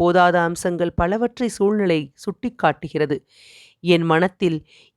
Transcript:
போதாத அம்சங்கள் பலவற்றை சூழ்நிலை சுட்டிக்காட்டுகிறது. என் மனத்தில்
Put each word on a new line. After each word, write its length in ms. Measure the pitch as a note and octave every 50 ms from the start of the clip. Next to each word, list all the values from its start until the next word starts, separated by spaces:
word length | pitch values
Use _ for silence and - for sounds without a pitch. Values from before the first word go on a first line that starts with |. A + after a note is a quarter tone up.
போதாத 340 | E3+ F3 F3 F3+ F3+ F3+ F3
அம்சங்கள் 640 | F3 E3+ E3+ F3 - - F3+ F3 E3 F3 E3+ -
பலவற்றை 520 | - E3+ F3 G3+ A3 A#3+ A#3+ A#3+ - B3+ A3+
சூழ்நிலை 520 | - - G3 G3+ G#3+ G#3+ G3+ F3+ E3 D#3 C#3+ C3+ _
சுட்டிக்காட்டுகிறது. 1040 | - - G#3 G3 - - A#3+ - - - D#3 D3 - - D3 - D#3 D3+ C#3 C#3+ - - _ _ _ - - - - - - _ _ -
என் 180 | F3 F3 E3+ E3
மனத்தில் 560 | E3 D#3+ D#3+ F3+ F#3+ - _ G3 F3 D#3+ D3+ - _ _ _ _ _ _